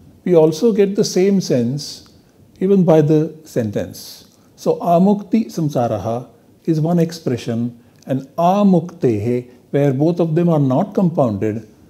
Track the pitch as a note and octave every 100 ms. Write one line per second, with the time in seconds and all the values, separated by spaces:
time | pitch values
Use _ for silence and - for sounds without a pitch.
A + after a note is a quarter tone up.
0 | - - - E3+ D#3+ D#3+ A#3+ G3+ G3 G3+
1 | - F#3 G3 G3 - C#3 A#2 C#3+ - -
2 | - _ _ _ _ - F#3+ G3+ F3+ D#3+
3 | D3+ D#3 E3 - - C3 A2 G#2 F#2 -
4 | - - - _ _ _ - - F3 E3+
5 | F#3+ G#3 G3+ A3 A3 - D3+ D3 A#2 A2
6 | G#2 A#2+ C3 - _ _ - D#3 D#3+ F3
7 | E3 - - A#2+ - A#2 A#2+ - - _
8 | - C3 C3+ - E3+ G3+ G3+ F3+ E3+ -
9 | C3 G#2+ A2+ B2 B2 - _ C#3+ C#3+ C3
10 | D#3 E3+ E3 D#3 E3+ D#3 C3+ C3 G#3 -
11 | F3+ D#3 B2+ G2+ A2 A2 - - -